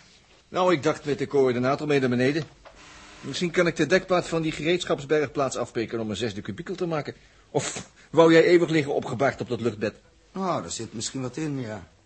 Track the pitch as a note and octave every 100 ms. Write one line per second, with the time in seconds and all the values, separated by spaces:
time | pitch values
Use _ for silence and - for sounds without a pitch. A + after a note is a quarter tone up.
0 | - _ _ _ - E3+ F3+ D#3+ D3 D3
1 | C#3+ C3+ C#3 C#3+ C3 A#2+ B2+ C3+ D3+ C#3+
2 | C3 B2 B2+ D#3 - - - - - -
3 | - - B2+ C3+ F3 F3+ E3+ - D3 F#3
4 | - F3+ - E3 D#3+ D3+ D3+ F3 - D#3
5 | C#3 D#3 C3+ D3 C3+ G#2 A#2+ B2+ G#2+ A#2
6 | A2 G2+ A#2 G2 G#2 G#2 E3+ F3 F3 D#3
7 | - - _ _ _ C#3+ - - - _
8 | - D3+ E3 E3 E3 F3 D#3+ D#3+ C#3 C3+
9 | - A2 C3 - A2 A#2+ A#2 G#2 G#2+ -
10 | _ _ _ F#3+ F#3+ C#3+ E2+ - A2 G2+
11 | - C3+ B2+ D#3 D#3 C#3 A2+ G#2 E2 _